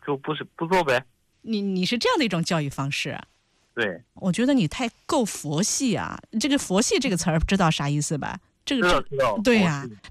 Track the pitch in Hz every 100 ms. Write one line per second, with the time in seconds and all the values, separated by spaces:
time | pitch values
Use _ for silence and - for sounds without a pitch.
0 | - 139 139 151 139 - 165 185 156 123
1 | - _ _ _ - 214 202 185 185 240
2 | 453 466 233 175 165 170 143 - 139 139
3 | 151 117 - _ _ _ _ - 107 85
4 | _ - 185 175 247 277 160 - 226 -
5 | - 339 214 - 147 151 220 - 262 151
6 | 85 - - 220 285 269 - 190 - 370
7 | 269 180 - 160 - 196 170 160 143 147
8 | 147 160 - - _ _ - 269 196 156
9 | - - 127 107 208 226 180 143 131 107
10 | -